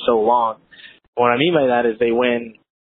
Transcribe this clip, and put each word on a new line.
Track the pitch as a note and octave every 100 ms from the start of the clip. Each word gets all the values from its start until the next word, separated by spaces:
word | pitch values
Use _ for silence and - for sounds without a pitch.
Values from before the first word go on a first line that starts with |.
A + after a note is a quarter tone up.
| -
so | A#2
long. | G#2+ A#2+ A2+ A2 _ - - - _
What | - A#2+
I | A#2+
mean | E3
by | E3 C3
that | A#2+ A#2+
is | A2
they | A#2+
win | A#2 B2 A#2+ A#2 A2 _ _ _